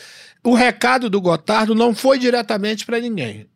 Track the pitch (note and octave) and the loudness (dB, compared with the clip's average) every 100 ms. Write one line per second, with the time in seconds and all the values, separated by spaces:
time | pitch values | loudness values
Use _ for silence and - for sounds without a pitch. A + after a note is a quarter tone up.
0 | - - - _ A#3+ A#3+ B3 A#3+ A#3+ C4 | -8 -20 -20 _ 0 4 2 2 0 0
1 | A#3+ G3+ F3+ D#3 - A3 A3 A3 A#3+ G#3+ | 0 0 0 0 0 0 2 2 2 2
2 | C4 C4+ B3 A#3+ A3 G#3+ G#3 G#3+ - A#3 | 2 2 2 0 -2 -4 -4 -6 -6 -6
3 | A#3+ G3 A#2 G#2 G2+ | -4 -6 -8 -10 -18